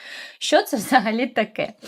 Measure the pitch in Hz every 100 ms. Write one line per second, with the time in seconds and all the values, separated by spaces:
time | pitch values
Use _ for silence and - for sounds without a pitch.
0 | - - - - - 311 - 254 - 254
1 | 214 220 254 247 - - - -